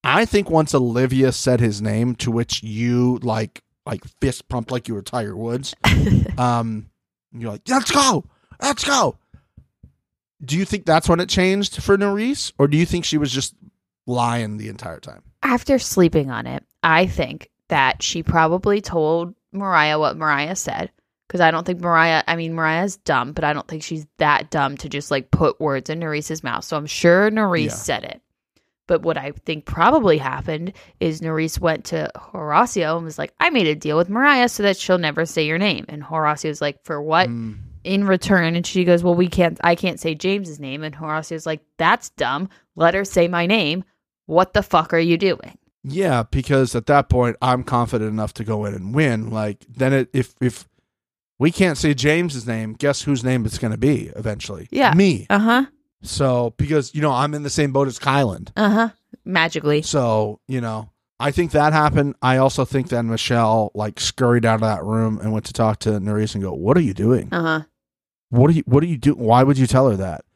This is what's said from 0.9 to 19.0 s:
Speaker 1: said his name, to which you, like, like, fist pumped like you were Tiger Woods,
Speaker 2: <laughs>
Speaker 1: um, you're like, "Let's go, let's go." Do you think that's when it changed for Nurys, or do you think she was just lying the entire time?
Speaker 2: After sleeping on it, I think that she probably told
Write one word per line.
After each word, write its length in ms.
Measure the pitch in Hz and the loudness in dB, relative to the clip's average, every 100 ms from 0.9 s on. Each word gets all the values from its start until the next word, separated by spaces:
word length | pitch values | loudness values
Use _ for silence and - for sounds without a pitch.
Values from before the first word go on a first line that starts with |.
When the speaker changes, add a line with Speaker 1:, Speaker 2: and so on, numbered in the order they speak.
| 117 131 131 131 | 0 0 4 2
Speaker 1:
said 300 | 123 - 123 | 2 0 2
his 220 | 117 101 | 2 0
name, 320 | 107 107 120 117 | -2 0 -2 -2
to 140 | - | -2
which 320 | 113 117 - | -2 -2 -6
you, 560 | 110 107 120 123 123 123 | -8 -4 0 2 2 0
like, 400 | 123 110 110 - _ _ | -2 -4 -4 -10 _ _
like, 180 | - 113 - _ | -10 -10 -10 _
fist 260 | 139 - _ | -4 -4 _
pumped 220 | 123 113 | -8 -4
like 180 | 127 113 | -8 -6
you 60 | |
were 80 | 107 | -10
Tiger 340 | 98 127 104 92 | -6 -6 -6 -8
Woods, 380 | 113 123 135 - - - - | -6 -6 -8 -2 2 2 4
Speaker 2:
<laughs> 320 | - - - | 2 2 -2
Speaker 1:
um, 500 | 123 120 113 110 107 _ _ _ _ | 0 0 -2 -6 -12 _ _ _ _
you're 200 | 120 113 | -12 -12
like, 120 | 104 - | -12 -2
"Let's 220 | 262 226 | -2 2
go, 340 | 285 269 180 - _ _ - | 4 4 2 -4 _ _ -6
let's 200 | 269 285 | -4 -4
go." 340 | - 277 185 - _ - _ - _ _ - _ _ _ _ _ | -2 0 0 -4 _ -20 _ -20 _ _ -20 _ _ _ _ _
Do 140 | 131 156 | -4 -2
you 80 | |
think 220 | 190 208 165 | -2 -2 2
that's 200 | 160 - | 2 6
when 120 | 170 | 4
it 80 | 180 | 4
changed 540 | - 185 196 196 - | 2 2 2 -2 -4
for 160 | - 196 | 2 2
Nurys, 540 | 202 202 233 285 - - | 2 0 -2 -4 -8 0
or 80 | 143 | 2
do 120 | 151 | 4
you 80 | 170 | 2
think 180 | 175 | 0
she 140 | - 156 | -2 -2
was 120 | 143 | -2
just 240 | 127 131 _ - _ _ _ - | -2 -6 _ -20 _ _ _ -6
lying 500 | 123 120 120 107 104 | -2 0 -2 -4 -8
the 120 | 107 | -10
entire 320 | 101 - 80 | -12 -14 -14
time? 220 | - 50 _ _ | -18 -20 _ _
Speaker 2:
After 360 | 277 247 - 262 | -2 -2 0 0
sleeping 520 | - - 170 160 135 | 0 2 4 2 -2
on 160 | 117 120 | -8 -10
it, 180 | 131 _ _ | -12 _ _
I 240 | 165 160 185 | 2 2 2
think 440 | - 131 151 - _ _ | -2 -6 -8 -16 _ _
that 340 | 151 131 - | 0 2 0
she 200 | - 165 | -6 -4
probably 580 | 156 165 160 180 208 202 | 0 2 2 2 0 0
told 540 | 202 175 | 0 -2